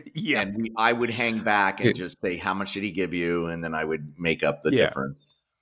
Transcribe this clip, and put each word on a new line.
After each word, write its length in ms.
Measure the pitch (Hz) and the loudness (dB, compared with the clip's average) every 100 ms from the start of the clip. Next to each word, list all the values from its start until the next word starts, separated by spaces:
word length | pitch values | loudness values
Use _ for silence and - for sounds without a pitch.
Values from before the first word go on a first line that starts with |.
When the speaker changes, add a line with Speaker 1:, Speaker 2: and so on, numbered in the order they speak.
| - 160 | -10 -8
Speaker 1:
Yeah. 260 | 170 117 | -2 0
Speaker 2:
And 140 | 98 104 | 0 -2
we, 140 | 113 113 | -4 2
I 180 | 113 | 2
would 180 | 117 120 | 4 2
hang 280 | 113 117 113 | 0 0 0
back 400 | 110 104 95 95 | 2 4 2 4
and 100 | 113 | 2
Speaker 1:
Yeah. 40 | |
Speaker 2:
just 280 | - 90 - | 2 -4 -4
say, 160 | 98 87 | -4 -2
"How 180 | 92 95 | -2 -2
much 180 | 98 | -4
did 80 | 101 | -4
he 80 | 104 | -4
give 240 | 92 90 | -2 -2
you?" 320 | 87 85 87 85 | 0 0 0 0
And 180 | 85 | -4
then 120 | 82 80 | -4 -4
I 100 | 78 | -2
would 300 | 80 73 85 | -4 -6 -4
make 240 | 85 80 | 0 2
up 200 | 78 73 | 0 0
the 80 | 78 | 0
Speaker 1:
Yeah. 160 | 127 85 | 4 2
Speaker 2:
difference. 360 | 69 69 71 _ _ _ _ | 0 -6 -8 _ _ _ _